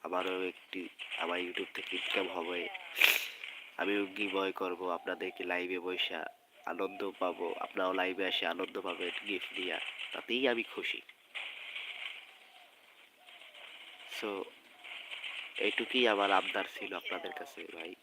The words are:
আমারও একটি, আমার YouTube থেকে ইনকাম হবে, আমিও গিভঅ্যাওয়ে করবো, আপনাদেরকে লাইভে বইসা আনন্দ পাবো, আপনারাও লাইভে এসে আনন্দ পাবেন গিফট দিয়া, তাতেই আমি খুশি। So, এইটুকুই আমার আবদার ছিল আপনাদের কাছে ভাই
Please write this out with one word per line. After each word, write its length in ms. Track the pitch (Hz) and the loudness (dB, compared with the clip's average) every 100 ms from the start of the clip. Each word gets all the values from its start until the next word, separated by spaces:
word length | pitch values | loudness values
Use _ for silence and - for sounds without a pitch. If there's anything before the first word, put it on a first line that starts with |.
আমারও 400 | 85 90 92 92 | 0 2 2 2
একটি, 460 | 92 87 - 95 85 - - - | 0 -4 -8 -8 -8 -8 -6 -2
আমার 220 | 85 87 | 0 0
YouTube 340 | 90 90 95 | 0 -2 -4
থেকে 220 | - - 92 | -4 -4 -2
ইনকাম 320 | - 98 92 | 2 2 2
হবে, 420 | 90 85 87 82 - - - - - - - - - - - | 0 0 0 -2 -6 -8 4 6 6 0 -8 -10 -10 -10 0
আমিও 280 | 92 101 98 | 2 4 2
গিভঅ্যাওয়ে 460 | 95 101 95 95 | 0 0 2 0
করবো, 380 | 92 95 87 92 | 0 -2 0 -2
আপনাদেরকে 540 | 85 - 92 92 - | -2 -2 -2 -4 -4
লাইভে 360 | 90 87 90 90 | -2 0 0 -2
বইসা 460 | 90 87 - 85 82 - - - - | 0 0 0 0 -6 -8 -20 -10 -6
আনন্দ 460 | 85 95 98 101 87 | -2 -2 0 -4 0
পাবো, 360 | 90 87 87 - | 0 2 -2 -2
আপনারাও 340 | - 98 92 | -2 2 2
লাইভে 340 | 92 92 92 92 | 4 2 2 2
এসে 200 | 90 90 | 2 2
আনন্দ 340 | 85 92 - | 0 -2 -2
পাবেন 460 | 92 87 90 - 104 | -4 -2 -2 -4 -4
গিফট 260 | 95 - - | -4 -4 -4
দিয়া, 240 | 90 80 - - - | -2 -2 -4 -6 -6
তাতেই 340 | - - 120 131 | -6 0 4 4
আমি 160 | 117 | 4
খুশি। 380 | 107 - 92 - - - - - - - - - - - - - - - - - - - - - - - - - - - - - - - - - | 0 -4 -2 -4 -8 -20 -10 -8 -8 -8 -8 -8 -8 -6 -8 -8 -14 -20 -20 -20 -20 -20 -20 -20 -20 -20 -20 -18 -16 -14 -14 -14 -14 -14 -10 -4
So, 220 | 110 98 - - - - - - - - - - - - | -2 -2 -4 -8 -20 -18 -12 -10 -8 -8 -6 -6 -6 2
এইটুকুই 500 | 107 - 113 127 120 | 2 4 2 6 8
আমার 240 | 101 101 | 8 8
আবদার 340 | 98 92 101 92 - | 8 6 0 -2 -4
ছিল 160 | 98 92 | -4 -4
আপনাদের 380 | - 92 92 | -2 -4 -4
কাছে 300 | - 87 - 82 | -6 -8 -10 -10
ভাই 220 | 85 82 95 | -8 -10 -10